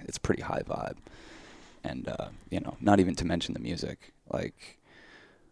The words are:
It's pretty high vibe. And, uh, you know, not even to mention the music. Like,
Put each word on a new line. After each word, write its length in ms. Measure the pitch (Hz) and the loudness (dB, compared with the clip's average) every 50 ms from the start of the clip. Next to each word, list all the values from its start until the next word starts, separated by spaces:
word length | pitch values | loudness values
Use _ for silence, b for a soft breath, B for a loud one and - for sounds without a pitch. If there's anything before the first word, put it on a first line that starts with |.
| - | -10
It's 120 | - - - | -10 -6 0
pretty 240 | - - - - | 2 2 2 2
high 200 | - - - - - | 0 -2 -2 -2 -2
vibe. 300 | - - - - - - - B B B B B B B B B B B B B B B B - | -2 -4 -4 -4 -6 -8 -10 B B B B B B B B B B B B B B B B -8
And, 240 | - 65 64 62 - | -8 -6 -6 -6 -4
uh, 200 | - - - - - - - - | -4 -4 -6 -8 -10 -14 -10 -6
you 120 | - 90 | -4 -4
know, 160 | - - - - | -4 -4 -6 2
not 220 | - 104 101 101 | 6 8 8 10
even 120 | 92 90 90 | 8 6 4
to 100 | - - | 2 2
mention 280 | 85 85 87 - - - | 2 2 2 0 -2 -4
the 60 | - | -4
music. 540 | - 58 87 - - - - - - - - _ _ - | -4 -4 -2 -2 -2 -4 -6 -8 -12 -20 -20 _ _ -4
Like, 480 | - - - - - - - - - - b b b b b b b b b b b b b b | -2 -2 -2 -4 -6 -10 -18 -20 -20 -20 b b b b b b b b b b b b b b